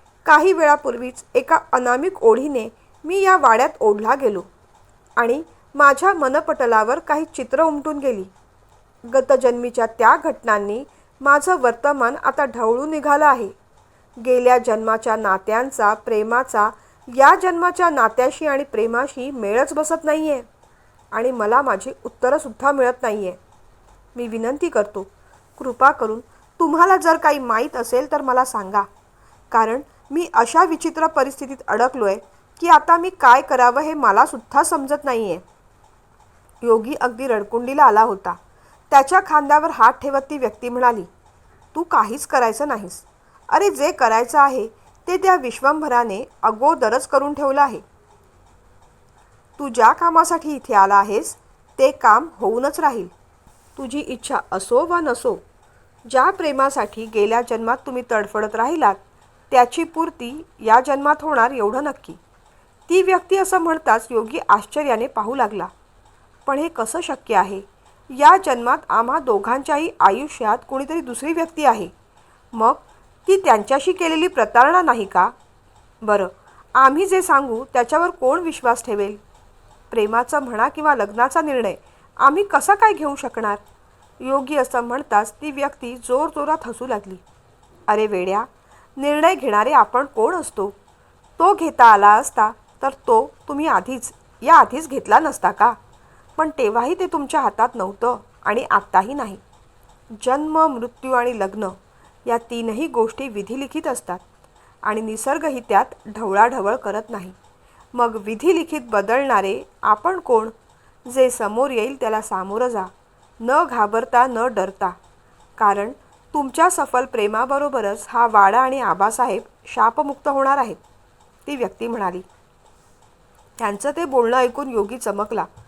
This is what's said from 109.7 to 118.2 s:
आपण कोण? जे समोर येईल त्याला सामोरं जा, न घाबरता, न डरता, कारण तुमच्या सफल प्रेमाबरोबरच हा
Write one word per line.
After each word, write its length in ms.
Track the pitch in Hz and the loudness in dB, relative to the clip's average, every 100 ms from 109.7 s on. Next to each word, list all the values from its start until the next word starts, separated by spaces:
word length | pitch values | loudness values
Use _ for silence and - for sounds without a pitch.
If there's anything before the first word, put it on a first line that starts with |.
| _ | _
आपण 360 | - 208 339 370 | -2 0 0 -4
कोण? 300 | 302 226 226 - _ _ _ _ 247 | 0 0 0 -10 _ _ _ _ -6
जे 160 | 262 254 | 2 2
समोर 420 | - 208 220 277 | 2 -6 -2 -2
येईल 280 | 240 233 277 | -2 -4 -4
त्याला 220 | 220 214 | -4 -4
सामोरं 460 | 220 190 190 214 247 | -6 -8 -6 -4 -2
जा, 160 | 220 185 - _ _ _ _ | -4 -8 -14 _ _ _ _
न 220 | 226 294 | 0 0
घाबरता, 640 | 339 247 208 226 240 247 262 | 0 -2 -2 -2 0 2 2
न 200 | 220 247 | 0 -2
डरता, 400 | 208 190 - 185 - _ _ _ _ _ - | -2 -4 -4 -6 -6 _ _ _ _ _ 0
कारण 340 | 214 202 214 285 _ _ _ | 0 2 -4 -10 _ _ _
तुमच्या 360 | 302 269 320 349 | -6 -4 2 2
सफल 360 | 330 277 247 - | 2 -2 -2 -2
प्रेमाबरोबरच 1000 | 226 208 220 254 277 285 254 202 208 - | -2 -2 -2 -2 -2 -2 -4 -4 -6 -6
हा 180 | 233 | 0